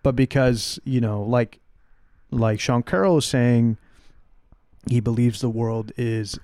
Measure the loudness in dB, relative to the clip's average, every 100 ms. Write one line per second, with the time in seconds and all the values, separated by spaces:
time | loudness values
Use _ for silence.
0 | -2 2 0 2 2 0 -4 -10 -4 -2
1 | 0 -2 0 0 0 -6 _ _ _ -20
2 | _ _ _ -2 0 0 0 -2 0 0
3 | 4 2 2 2 4 4 2 0 _ _
4 | -20 -20 -20 -20 _ -20 _ -16 -2 -2
5 | 0 0 0 0 -4 -2 -4 -4 -8 -6
6 | -4 -4 -6 -10